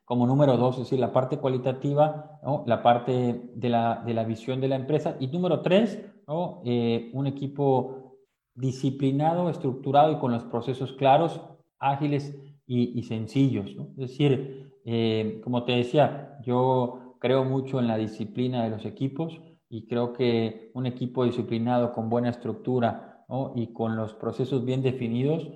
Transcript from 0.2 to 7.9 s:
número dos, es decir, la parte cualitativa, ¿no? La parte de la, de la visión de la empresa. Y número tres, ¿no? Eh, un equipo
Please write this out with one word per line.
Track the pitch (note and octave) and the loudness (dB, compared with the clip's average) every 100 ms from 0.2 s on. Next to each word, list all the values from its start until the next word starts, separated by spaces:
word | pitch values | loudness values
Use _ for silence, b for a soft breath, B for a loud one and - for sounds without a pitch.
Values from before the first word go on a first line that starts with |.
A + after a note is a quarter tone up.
| B2 | 4
número | C#3 C#3+ A#2+ | 6 6 6
dos, | B2+ B2 | 4 0
es | |
decir, | A#2 C3 | -2 0
la | A#2 | 2
parte | C#3+ - D3 | 2 0 -2
cualitativa, | C3+ B2+ B2+ B2+ C#3+ C#3+ D3+ D3+ - - | 0 0 -2 -2 0 2 2 2 -12 -10
¿no? | - C#3+ A2 | -4 -4 0
La | A2 | 2
parte | A#2+ A#2+ - B2+ B2 A#2 - | 4 4 2 0 0 -2 -8
de | - B2 | -6 0
la, | A#2 A#2 A2+ | 2 2 0
de | A#2 | -2
la | A2+ | -2
visión | A2 A2 - C3 | -2 -4 -4 -2
de | C3+ | 0
la | C3+ | 0
empresa. | B2 D3+ E3+ - | 0 0 0 -4
Y | C3 | -4
número | E3+ F#3 F#3+ | -2 2 2
tres, | F3+ F#3 A3+ - - - - | 4 4 4 -2 -12 -18 -6
¿no? | D#3 F3 - | -4 -4 -6
Eh, | A#2+ A#2+ A#2 A#2 - | -2 0 2 0 -2
un | C3 C#3 | -4 -4
equipo | - C3+ C#3+ C#3 B2+ - | -4 -8 0 2 2 0